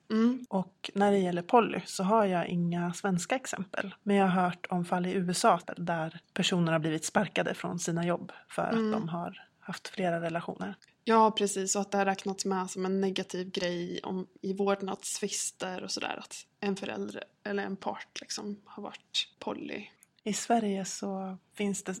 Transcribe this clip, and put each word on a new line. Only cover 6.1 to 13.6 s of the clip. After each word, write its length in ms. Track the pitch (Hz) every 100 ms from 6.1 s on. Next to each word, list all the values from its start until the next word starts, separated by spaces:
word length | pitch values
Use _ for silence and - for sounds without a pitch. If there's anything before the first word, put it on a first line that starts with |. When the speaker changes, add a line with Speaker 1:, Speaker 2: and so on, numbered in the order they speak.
| 170 -
Speaker 2:
personer 380 | - 180 185 170
har 60 | 160
blivit 260 | 156 160
sparkade 500 | - - 175 - 175
från 240 | 180 - 175
sina 280 | - 170 175
jobb 260 | 170 185 - -
för 140 | -
att 100 | -
Speaker 1:
Mm. 180 | 226 220
Speaker 2:
de 180 | 214 165
har 380 | 170 175 190 - _
haft 280 | - 180 -
flera 320 | - 180 170
relationer. 540 | 165 165 - - 185 196 - _
Speaker 1:
Ja, 260 | - 226 220
precis. 440 | 214 202 202 190 208
Och 60 |
att 80 | 196
det 80 | 202
har 60 |
räknats 400 | 196 190 202 190
med 260 | 196 190 185
som 160 | - 185
en 140 | 196
negativ 500 | 196 190 190 180 185
grej 500 | -